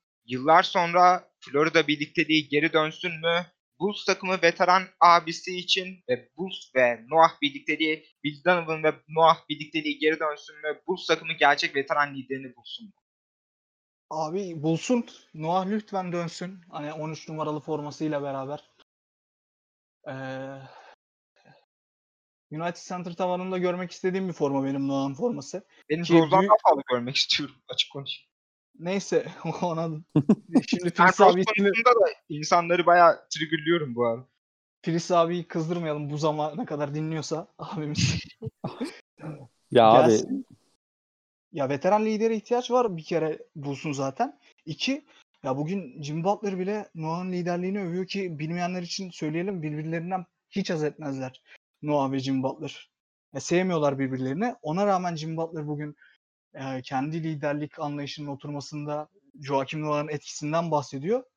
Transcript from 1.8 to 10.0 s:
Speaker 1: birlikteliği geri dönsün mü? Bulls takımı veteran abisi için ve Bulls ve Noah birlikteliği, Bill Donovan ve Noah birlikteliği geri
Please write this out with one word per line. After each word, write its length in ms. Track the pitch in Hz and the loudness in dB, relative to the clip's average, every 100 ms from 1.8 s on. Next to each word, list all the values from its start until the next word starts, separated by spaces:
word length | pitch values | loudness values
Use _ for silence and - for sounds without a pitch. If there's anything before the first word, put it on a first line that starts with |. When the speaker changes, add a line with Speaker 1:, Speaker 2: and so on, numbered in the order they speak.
| 151 | 2
Speaker 1:
birlikteliği 640 | 151 151 - 151 156 143 | 0 -2 -2 2 0 2
geri 240 | 147 160 | 0 2
dönsün 480 | 160 156 156 180 160 | 2 0 -2 -8 -4
mü? 260 | 170 170 175 _ _ - | -2 -2 -4 _ _ -6
Bulls 260 | 185 202 | -4 -2
takımı 380 | - 185 190 185 | -2 -2 -2 2
veteran 400 | 170 170 180 185 185 - | 2 4 4 4 2 6
abisi 560 | 170 170 160 165 - 180 | 8 8 4 -6 -8 -6
için 480 | 180 190 185 185 - | -2 -2 -2 -8 -4
ve 220 | 123 - - | -4 -6 -10
Bulls 380 | 185 - - | -10 -10 -4
ve 320 | 131 123 117 117 | 2 2 0 2
Noah 320 | 160 160 - | 6 6 4
birlikteliği, 640 | 143 139 - 151 156 156 - _ | -4 -4 -6 -2 -2 -2 -8 _
Bill 200 | 147 147 | -8 -2
Donovan 400 | 175 180 160 160 | 2 2 0 -2
ve 100 | 156 151 - | -2 -2 -4
Noah 400 | 160 160 165 - | 4 4 4 -2
birlikteliği 500 | 147 151 160 151 | -10 -6 -4 -4
geri 220 | 139 | 0